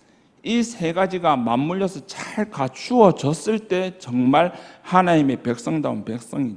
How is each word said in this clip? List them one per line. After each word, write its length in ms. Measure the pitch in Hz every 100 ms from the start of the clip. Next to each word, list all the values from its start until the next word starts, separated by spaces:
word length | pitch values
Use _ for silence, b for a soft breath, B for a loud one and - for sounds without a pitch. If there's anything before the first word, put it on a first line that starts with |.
| b b b _
이 180 | - 233
세 300 | 233 - 165
가지가 440 | 170 190 185 170 135
맞물려서 680 | 117 120 151 190 190 151 -
잘 420 | - - - 208
갖추어졌을 1080 | - 131 - - 247 196 147 135 156 208 220 220
때 320 | 185 185 180
정말 540 | 123 123 127 151 175 B B B
하나님의 600 | - 180 180 160 139 123
백성다운 600 | 120 120 - 160 131 110
백성이 520 | 101 120 - 147 127